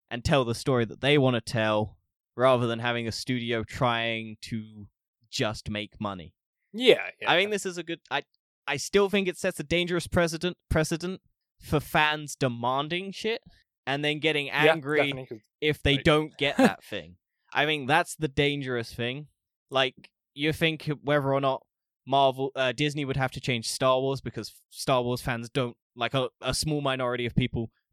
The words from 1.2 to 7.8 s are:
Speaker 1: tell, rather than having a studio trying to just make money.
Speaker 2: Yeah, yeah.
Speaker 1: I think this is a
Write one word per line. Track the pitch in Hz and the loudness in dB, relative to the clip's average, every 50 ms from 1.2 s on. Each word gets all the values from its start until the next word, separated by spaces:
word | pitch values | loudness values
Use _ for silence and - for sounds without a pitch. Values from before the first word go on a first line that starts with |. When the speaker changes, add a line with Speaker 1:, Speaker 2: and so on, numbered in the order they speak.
| 131 127 123 113 | 4 4 2 0
Speaker 1:
tell, | - - - 113 110 110 107 107 107 - - _ _ _ _ _ _ _ - | -4 -4 -2 0 0 2 2 0 0 -2 -8 _ _ _ _ _ _ _ -4
rather | 117 127 135 127 120 123 | 2 4 4 4 4 2
than | 117 117 113 | 0 -2 -2
having | 117 120 120 120 117 110 | -2 -4 -2 -2 -4 -4
a | - | -6
studio | - - - 127 123 117 117 117 113 107 | -6 -4 -4 -4 -2 -2 -2 -2 -2 -2
trying | - - - 135 120 117 117 117 117 113 113 113 110 107 - - | -6 -4 0 0 0 2 0 0 -2 -4 -4 -6 -10 -14 -14 -12
to | - 120 110 107 110 107 107 104 - _ _ _ _ _ _ 117 _ | -8 -8 -8 -8 -10 -16 -18 -20 -20 _ _ _ _ _ _ _ _
just | - - 123 107 107 - - - | -4 -2 -2 -2 -2 -6 -8 -8
make | 107 104 107 - _ - | -6 -6 -8 -10 _ -8
money. | 110 101 95 90 80 - _ _ _ _ _ _ _ _ - | -6 -6 -6 -8 -12 -16 _ _ _ _ _ _ _ _ -6
Speaker 2:
Yeah, | 220 254 247 160 - 90 90 - - | 2 6 6 6 6 4 -10 -10 -4
yeah. | - 107 | 0 2
Speaker 1:
I | 151 | 2
think | 175 196 208 | 2 2 0
this | 214 196 - | -2 -4 -4
is | 190 170 | -6 -8
a | 175 | -8